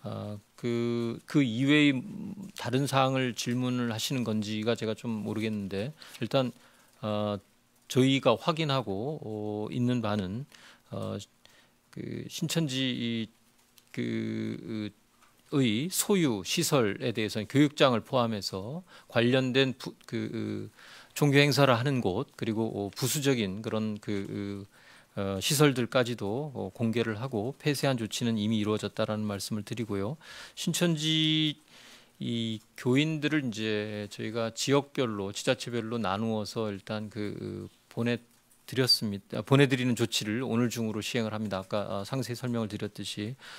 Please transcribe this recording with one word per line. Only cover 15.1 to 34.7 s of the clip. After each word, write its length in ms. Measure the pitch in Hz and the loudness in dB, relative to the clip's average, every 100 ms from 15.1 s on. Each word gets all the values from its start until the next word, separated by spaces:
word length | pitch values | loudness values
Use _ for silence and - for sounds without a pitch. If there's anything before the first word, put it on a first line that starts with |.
| _ _ _ - | _ _ _ -4
의 360 | 147 127 104 165 | 2 4 2 0
소유 520 | - - 202 151 104 87 | -2 2 4 4 0 -2
시설에 680 | - 156 143 107 - 127 | 0 4 4 4 2 -2
대해서는 360 | 113 107 110 101 | -2 -2 -2 0
교육장을 520 | 131 147 - 139 117 | 4 4 6 6 6
포함해서 840 | - 131 117 107 - 98 104 160 - - - | 0 0 2 0 -4 -6 -8 -10 -12 -20 -2
관련된 640 | 120 120 131 131 127 131 - | 2 4 4 4 4 2 2
부-, 160 | - - - | -8 -12 -8
그, 640 | 117 110 113 107 104 107 - - - - | -4 -4 -4 -4 -6 -8 -14 -20 -20 -12
종교 260 | - 147 139 | 2 6 8
행사를 340 | 147 127 139 117 | 6 8 6 6
하는 220 | 135 131 | 4 2
곳, 300 | 104 92 143 - | 2 0 -4 -6
그리고, 340 | - 107 113 | -2 0 0
어, 160 | 98 101 - | -2 -6 -2
부수적인 680 | 131 156 139 127 101 95 | -2 0 2 2 2 -2
그런 360 | 110 110 110 104 | -4 -2 -2 -4
그, 640 | - 101 101 107 101 101 101 - - - - - | -4 -4 -4 -6 -6 -8 -12 -18 -20 -20 -14 -6
어, 220 | 98 95 | -4 -2
시설들까지도, 1120 | - 143 151 127 117 131 117 117 98 117 151 117 | 0 4 4 4 0 2 0 -2 -4 -4 -6 -6
어, 160 | 98 | -8
공개를 460 | - 113 113 113 104 | -2 0 0 -2 -2
하고 340 | 135 117 113 - | -4 -2 -4 -2
폐쇄한 380 | 151 135 139 127 | -2 0 2 0
조치는 400 | 110 - 120 110 | -2 -2 -2 0
이미 220 | 104 113 | 2 2
이루어졌다라는 680 | 104 107 101 - 110 107 104 | 2 0 -2 -2 -2 -2 -4
말씀을 380 | 101 - 107 | -4 -6 -6
드리고요. 520 | 98 110 110 101 101 160 - - - - | -6 -6 -4 -2 -4 -6 -12 -18 -16 -6
신천지 1000 | - 156 175 156 156 156 156 156 156 - _ - - - - - | -2 2 2 2 2 2 4 4 2 -2 _ -20 -20 -20 -20 -10
이 400 | 123 117 113 110 _ - | -6 -4 -4 -6 _ -6
교인들을 680 | 123 127 156 156 143 151 131 | 2 4 2 0 0 0 -2
이제 600 | 107 110 107 107 104 104 | -4 -2 -2 -2 -6 -8
저희가 400 | - 113 113 113 | -8 -6 -4 -4
지역별로, 840 | - - | -4 2